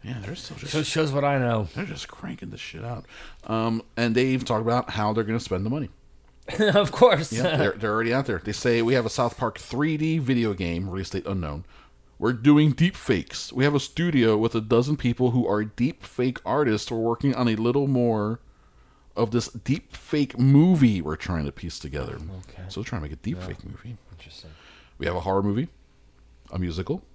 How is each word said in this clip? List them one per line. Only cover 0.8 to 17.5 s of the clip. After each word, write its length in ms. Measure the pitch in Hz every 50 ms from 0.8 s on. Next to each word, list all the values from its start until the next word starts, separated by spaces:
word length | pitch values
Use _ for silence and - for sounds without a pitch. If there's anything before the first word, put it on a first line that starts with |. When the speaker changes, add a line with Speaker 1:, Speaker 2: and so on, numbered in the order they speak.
Speaker 2:
it 60 | 151
shows 260 | - - 165 156 147 135
what 120 | 143 143
I 140 | 143 143 135
know. 300 | 127 120 120 113 104 85 -
Speaker 1:
they're 100 | - 190
just 240 | 190 156 139 - -
cranking 420 | - - - - 175 - - -
the 60 | 101 -
shit 260 | - - - - -
out. 200 | 117 120 113 - - - - - - - - -
Um, 360 | - 110 113 113 117 113 113 - - _ -
and 160 | 120 117 113
they've 280 | 123 127 131 131 131 131
talked 180 | - 123 110 113
about 280 | 113 117 123 123 -
how 220 | - 107 104 104 110
they're 120 | 113 110
gonna 160 | 101 110 113
spend 240 | - - 95 90 98
the 40 | 107
money. 200 | 123 156 139 92 - - - - - - _ - _ - - -
Speaker 2:
<laughs> 100 | - -
Of 320 | 214 208 180 202 202 147
course. 420 | - - 247 247 202 143 160 - 113
Speaker 1:
Yeah, 240 | 113 127 175 156
they're, 160 | 135 120 101 -
they're 200 | 101 104 107 104
already 200 | 110 113 117 117
out 140 | 135 135
there. 140 | 127 107 85 -
They 80 | - 104
say, 300 | - - 127 117 117 113
"We 120 | 113 135
have 120 | 127 113
a 40 | 113
South 260 | - - 127 120 -
Park 200 | - 131 113 - -
three 380 | - - - 123 147 160 156
D 220 | 151 156 160 160 165
video 340 | 139 120 135 120 117 110 101
game, 360 | 92 95 85 85 85 98 98
release 200 | 90 95 95 -
date 160 | - 95 -
unknown. 380 | - 98 95 85 76 71 76 92 - - - - - _ _ _ - _ -
We're 140 | - 113 127
doing 400 | 113 113 143 147 147 151 156 131
deep 240 | - 160 180 -
fakes. 560 | - - - 123 90 80 - - - - - -
We 100 | 127 131
have 100 | 143 147
a 40 | 143
studio 560 | - - - - 170 175 156 131 120 113 110
with 180 | 104 110 113 -
a 40 | 117
dozen 360 | 110 110 123 117 123 139 151
people 340 | 139 - 123 117 - 127 123
who 160 | 117 127 120
are 160 | - 101 107 107
deep 380 | 110 - - 120 139 - _ -
fake 360 | - - - 123 131 123 - -
artists. 460 | 90 113 143 151 127 107 104 - -
We're 80 | 120 113
working 360 | 113 117 117 - - 143 131
on 100 | - 127
a 60 | 120